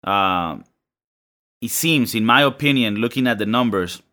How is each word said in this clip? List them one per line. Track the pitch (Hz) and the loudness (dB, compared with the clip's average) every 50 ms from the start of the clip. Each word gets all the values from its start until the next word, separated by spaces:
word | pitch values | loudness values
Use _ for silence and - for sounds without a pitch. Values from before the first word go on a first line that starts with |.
| - | -4
uh, | 95 98 101 98 95 92 90 87 82 73 - - _ _ _ _ _ _ _ _ _ _ _ _ _ _ _ _ _ _ _ | 0 0 0 2 2 0 0 -2 -4 -6 -10 -14 _ _ _ _ _ _ _ _ _ _ _ _ _ _ _ _ _ _ _
it | - 113 | -10 -8
seems, | - - - - 160 147 120 107 - | -6 -2 0 0 2 2 0 0 -2
in | 113 110 | -2 2
my | 113 120 131 | 4 4 4
opinion, | 143 139 135 139 147 143 139 135 120 107 101 | 4 2 0 0 -2 0 2 2 0 0 0
looking | 104 113 120 - 135 127 127 | -2 -2 -2 -2 -2 0 0
at | 117 101 | 0 -2
the | 104 | -2
numbers | 101 110 123 127 117 101 98 90 87 - - - _ | -2 0 0 0 0 0 -2 -2 -2 -6 -14 -18 _